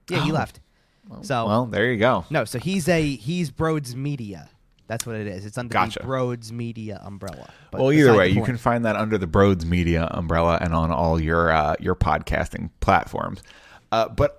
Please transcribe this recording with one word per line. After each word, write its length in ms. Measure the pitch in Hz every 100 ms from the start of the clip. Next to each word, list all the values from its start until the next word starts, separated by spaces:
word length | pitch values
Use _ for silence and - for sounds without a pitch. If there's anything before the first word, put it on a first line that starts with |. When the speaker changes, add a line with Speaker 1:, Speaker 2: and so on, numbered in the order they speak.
| -
Speaker 1:
Yeah, 120 | 175
he 60 | 151
Speaker 2:
Oh. 40 |
Speaker 1:
left. 260 | 156 110 - _ _ _ _ 196
Speaker 2:
Well, 140 | 110
Speaker 1:
So 220 | 104 123 110
Speaker 2:
well, 200 | 113 123
there 260 | 98 120
you 60 | 110
go. 260 | 123 104 -
Speaker 1:
No, 140 | 147
so 140 | 110 123
he's 300 | 151 196 151
a, 120 | 165
he's 500 | 151 123 113 180 147
Broads 420 | - 160 156 123
Media. 540 | 123 143 135 104 85 - _ _ _ -
That's 180 | 113 120
what 80 |
it 140 | 110 104
is. 160 | 92 104
It's 100 | 123
under 160 | 120
Speaker 2:
Gotcha. 280 | 113 113 -
Speaker 1:
the 40 |
Broads 480 | 127 131 123 120 110
Media 480 | 117 117 113 107 95
umbrella. 440 | 98 98 98 67 - - -
But 100 | 98
Speaker 2:
Well, 120 | 131
either 140 | 156 135
Speaker 1:
beside 80 | 104
Speaker 2:
way, 60 |
Speaker 1:
the 60 | 92
Speaker 2:
you 100 | 101
Speaker 1:
point. 60 | 110
Speaker 2:
can 100 | 120
find 280 | 123 120 113
that 100 | 104
under 200 | 110 104
the 120 | 87
Broads 360 | 98 98 90
Media 440 | 85 87 85 82 82
umbrella 480 | - 82 82 85 85
and 140 | 85
on 160 | 82 82
all 300 | - 82 82
your, 320 | 78 85 85
uh, 240 | 80 76 -
your 160 | 90
podcasting 760 | 90 78 76 - - - - - -
platforms. 640 | - 87 - - - - - - - - -
Uh, 160 | 113 110
but 260 | 113 143